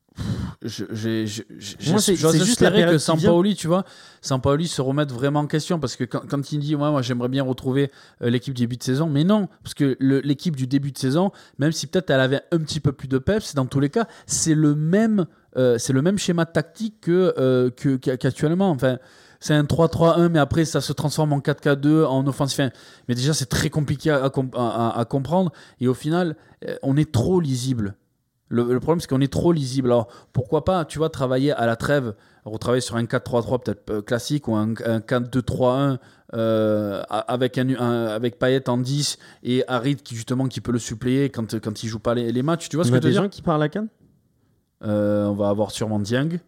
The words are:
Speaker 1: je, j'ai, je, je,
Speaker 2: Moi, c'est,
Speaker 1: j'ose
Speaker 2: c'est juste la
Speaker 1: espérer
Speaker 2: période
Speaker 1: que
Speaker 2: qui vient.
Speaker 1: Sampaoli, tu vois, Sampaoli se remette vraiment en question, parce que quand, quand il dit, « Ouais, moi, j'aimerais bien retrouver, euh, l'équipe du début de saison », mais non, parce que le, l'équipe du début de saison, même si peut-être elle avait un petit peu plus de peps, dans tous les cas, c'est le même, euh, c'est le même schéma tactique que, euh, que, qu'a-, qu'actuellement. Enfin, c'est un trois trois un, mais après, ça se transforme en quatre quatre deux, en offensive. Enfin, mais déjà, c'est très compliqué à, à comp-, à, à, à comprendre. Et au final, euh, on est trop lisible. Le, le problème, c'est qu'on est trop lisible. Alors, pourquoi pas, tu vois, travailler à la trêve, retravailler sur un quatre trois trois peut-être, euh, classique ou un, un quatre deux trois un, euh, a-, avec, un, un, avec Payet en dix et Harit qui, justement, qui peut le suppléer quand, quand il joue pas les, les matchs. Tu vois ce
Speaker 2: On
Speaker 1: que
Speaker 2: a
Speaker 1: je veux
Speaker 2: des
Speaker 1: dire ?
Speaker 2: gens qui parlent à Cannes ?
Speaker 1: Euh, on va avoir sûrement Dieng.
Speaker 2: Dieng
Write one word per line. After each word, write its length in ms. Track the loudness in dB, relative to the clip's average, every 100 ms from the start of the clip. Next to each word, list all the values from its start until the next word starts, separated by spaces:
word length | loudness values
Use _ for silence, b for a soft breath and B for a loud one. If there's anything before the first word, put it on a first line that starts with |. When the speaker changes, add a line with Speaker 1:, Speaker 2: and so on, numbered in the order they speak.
| _ -10 B B B B
Speaker 1:
je, 240 | -10 -10 -8
j'ai, 360 | -6 -2 -2 -4
je, 160 | -6 -12 -16
je, 320 | -16 -6 2
Speaker 2:
Moi, 80 | 2
c'est, 160 | 4 4
Speaker 1:
j'ose 160 | 4
Speaker 2:
c'est 120 | 4
juste 160 | 4 4
la 80 | 4
Speaker 1:
espérer 140 | 6
Speaker 2:
période 180 | 4 4
Speaker 1:
que 40 |
Speaker 2:
qui 120 | 2 2
vient. 100 | 4
Speaker 1:
Sampaoli, 240 | 6 4
tu 120 | 0 0
vois, 180 | 0 -2 B B B
Sampaoli 480 | -4 0 2 2 0
se 140 | -2
remette 280 | 0 0 -2
vraiment 300 | -2 0 0
en 60 | 0
question, 340 | -2 -2 -2
parce 160 | -4 -4
que 80 |
quand, 160 | -6 -6 -4
quand 240 | -4 -4
il 60 | -4
dit, « 160 | -2 0
Ouais, 140 | 0
moi, 100 | 0
j'aimerais 300 | 0 -2 -2
bien 120 | 0
retrouver, 480 | -2 -4 -2 0 0 B B B
euh, 60 | 0
l'équipe 240 | 0 -2
du 100 | -4
début 120 | -2 -2
de 60 |
saison », 260 | -2 0 0
mais 140 | 2
non, 240 | 2 2 0 b
parce 100 | -10
que 240 | 0 0 2
le, 200 | 2 2
l'équipe 340 | 0 -2 -2
du 120 | -4 0
début 260 | -2 -2
de 60 | -4
saison, 340 | -2 0 0 B B B
même 140 | -2
si 140 | -2 -2
peut-être 240 | -2 2
elle 100 | 2
avait 220 | 2 0 0
un 60 | -2
petit 200 | -2 -2
peu 120 | -2
plus 160 | -2 -2
de 80 | -2
peps, 360 | 0 -2 -2
dans 100 | -4
tous 160 | 0 0
les 80 | 0
cas, 180 | 0 -4 B B
c'est 280 | -2 2
le 200 | 4 4
même, 500 | 2 2 2 4 2 0 b b 0
euh, 220 | 2 2
c'est 160 | 2
le 80 | 2
même 160 | 2 0
schéma 260 | 0 0
tactique 560 | 0 -2 -4 -6 -10 -6
que, 320 | 0 2 2 2
euh, 320 | 2 4 2
que, 260 | 0 -2 0
qu'a-, 220 | -2 -2
qu'actuellement. 520 | -2 0 0 2 2
Enfin, 280 | 2 0 0 b b b b
c'est 140 | 0
un 100 | 2
trois 240 | 2 2 2
trois 300 | 4 4 6
un, 100 | 4
mais 100 | 4
après, 280 | 2 2 0
ça 160 | -2
se 100 | -4
transforme 400 | -4 -2 0 0
en 80 | 0
quatre 220 | 0 -2
quatre 180 | 0 2
deux, 240 | 4 4
en 220 | 4 2 0
offensive. 340 | -2 -2 -2
Enfin, 100 | -2 -4 B B B
mais 60 |
déjà, 180 | -2 0
c'est 140 | -2 -2
très 240 | -2 0
compliqué 400 | -2 -2 -2 0
à, 120 | 2
à 60 | 0
comp-, 240 | -2 -4
à, 360 | -2 -2 0 -2
à, 100 | -2
à 40 | -2
comprendre. 460 | -2 0 0 0 B B B
Et 80 | -2
au 60 |
final, 420 | 0 -2 -2 -2 -6 b b -12
euh, 80 | -6
on 140 | 0 0
est 120 | 2
trop 300 | 0 2 2
lisible. 560 | 0 -2 -2 -2 -4 -8 _ _ _ _ -4
Le, 220 | -2 0
le 100 | 0
problème, 200 | 0 -2
c'est 80 | 0
qu'on 140 | 0
est 100 | 0
trop 180 | 2 2
lisible. 380 | 2 0 0 2
Alors, 200 | 2 0 B B
pourquoi 320 | -6 -2 0 0
pas, 180 | -2
tu 140 | -2 -4
vois, 100 | -4
travailler 440 | -2 -2 0 0
à 120 | 2
la 100 | 0
trêve, 400 | 0 0 0 0 -8 b b
retravailler 380 | -12 -6 0 0
sur 140 | 0 -4
un 100 | -2
quatre 180 | -4
trois 160 | -2 -2
trois 180 | 0 -2
peut-être, 320 | -4 -8 -6
euh, 120 | -6
classique 440 | -2 -4 -2 -4 -2
ou 80 |
un, 200 | -2 -2 -2
un 160 | -2 -2
quatre 320 | -2 -2 -2
deux 80 | -4
trois 340 | -2 0 0 2
un, 200 | 0 -2 b b b
euh, 680 | -2 0 2 2 0 -2 -6 -6
a-, 240 | -6 -4
avec, 240 | -2 -2 0
un, 140 | -2 0
un, 260 | 0 0 -2
avec 300 | -2 -4 -2
Payet 300 | 0 0 0
en 80 | -2
dix 400 | -2 -2 -4 -8 B B
et 220 | -2 -2 0
Harit 280 | -2 -2 -4
qui, 180 | -6
justement, 340 | -10 -6 -4 -4
qui 120 | -6
peut 100 | -4
le 80 | -4
suppléer 520 | -4 -6 -2 0 0
quand, 280 | -4 -6 -6
quand 220 | -6 -8
il 60 | -8
joue 100 | -6
pas 160 | -2
les, 160 | -2 -2
les 120 | -2
matchs. 260 | -2 -4 -4
Tu 80 | -2
vois 80 |
ce 60 | 2
Speaker 2:
On 20 |
Speaker 1:
que 60 | 2
Speaker 2:
a 20 |
Speaker 1:
je 40 | 4
veux 20 |
Speaker 2:
des 60 |
Speaker 1:
dire ? 80 | 2
Speaker 2:
gens 60 | 0
qui 100 | -4
parlent 220 | -2 0
à 80 | 0
Cannes ? 180 | -2 -8 _ _ _ _ _ _ _ _ _
Speaker 1:
Euh, 400 | -2 0 2 2 0
on 60 |
va 140 | 0 0
avoir 220 | 0 -2
sûrement 280 | -4 -4 -2
Dieng. 300 | 0 0 -2
Speaker 2:
Dieng 120 | -4